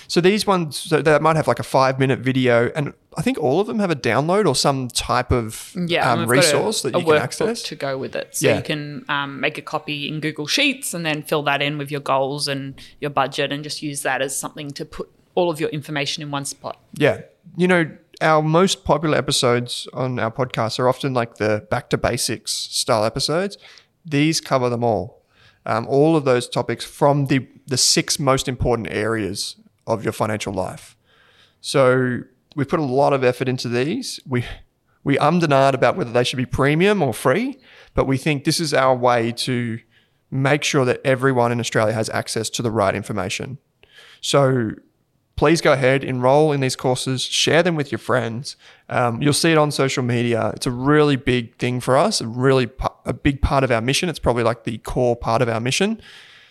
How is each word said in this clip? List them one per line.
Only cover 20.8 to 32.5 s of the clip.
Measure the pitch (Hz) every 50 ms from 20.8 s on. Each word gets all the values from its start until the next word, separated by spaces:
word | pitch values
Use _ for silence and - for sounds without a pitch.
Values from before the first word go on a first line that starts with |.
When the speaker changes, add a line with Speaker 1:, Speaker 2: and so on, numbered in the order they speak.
| 127 127
Speaker 1:
often, | 127 - - 143 127
like, | 123 117 117 - -
the | 104 110 107 104 - -
back | 117 123 - -
to | - -
basics | - 92 117 120 - - 113 - - - -
style | - - - - - - - 123 110 107
episodes. | 110 - 139 131 - 147 170 190 202 - - - - - - _ _ _ _ -
These | 165 147 143 151 160 160 -
cover | - - 143 135 123 123
them | 120 117 120
all. | 117 110 92 92 117 - _ _ _ _ _ _ _ _ _ -
Um, | 117 113 107 120 131
all | 139 139 147 160 165
of | 156 131
those | 131 127 123 120 -
topics | - 135 123 - 117 - -
from | - - - 156 143 143 147 139
the, | 127 143 135 120 - _ - _ -
the | 131 120
six | - - - 170 156 - - -
most | 151 135 131 131 - -
important | 127 - - 139 117 113 110 80
areas | - 104 107 107 113 110 101 87 101 113 - - - _ _ _ _ _ - -
of | 113 101 104
your | 110 104
financial | - 117 107 107 104 - 98 101
life. | 95 90 - - - - - _ _ _ _ _ _ _ _ _ _ _ _ _ _
So | - - - 147 135 127 127 131 127 127 123 113 - - _ _ _ _